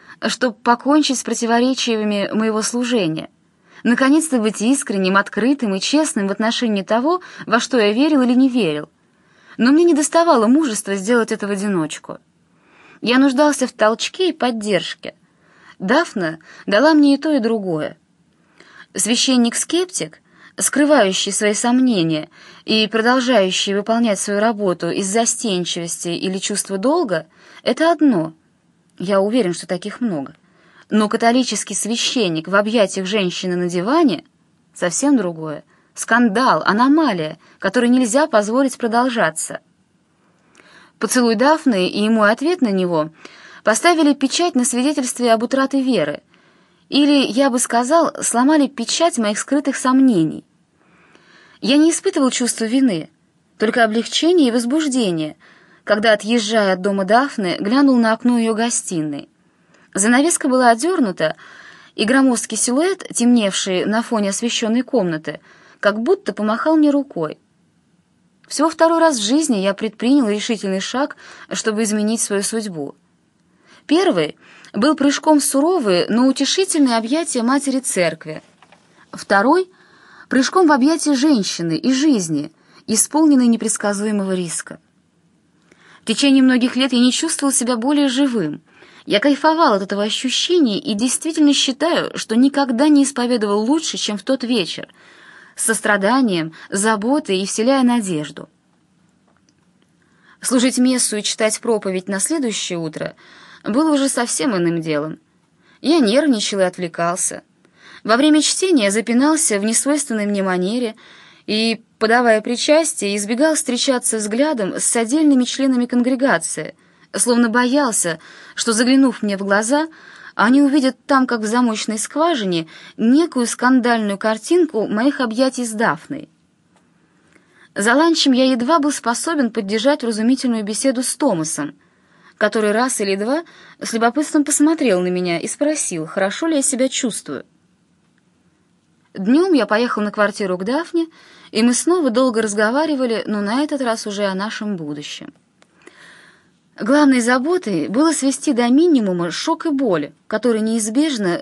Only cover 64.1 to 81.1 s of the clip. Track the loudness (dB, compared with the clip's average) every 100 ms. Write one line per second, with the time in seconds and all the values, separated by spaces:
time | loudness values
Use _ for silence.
64.1 | -2 -2 -2 -4 -4 -2 -2 0 -2 0
65.1 | -4 -8 -12 _ _ _ _ 0 0 0
66.1 | 0 -2 -4 -4 -2 0 4 4 2 -2
67.1 | -8 -8 -10 _ _ _ _ _ _ _
68.1 | _ _ _ _ -2 -2 2 2 4 2
69.1 | 2 0 0 0 0 0 -2 -6 -4 2
70.1 | 2 2 -2 -4 -4 -4 -4 -4 -4 -4
71.1 | -6 -20 -20 -10 -6 -4 -2 -2 -2 -2
72.1 | -4 -4 -4 -4 -6 -8 -10 -12 -14 _
73.1 | _ _ _ _ _ _ -20 0 2 2
74.1 | 0 -2 -6 -20 -20 -12 0 0 2 0
75.1 | 0 2 2 2 0 2 0 2 0 0
76.1 | 2 2 2 -2 -2 -2 2 2 2 -2
77.1 | -4 -2 -2 0 0 0 -4 -4 0 -2
78.1 | -2 -12 -14 _ _ _ _ _ _ _
79.1 | -18 0 2 4 2 0 _ _ _ -20
80.1 | -20 -4 -2 0 2 4 4 2 2 0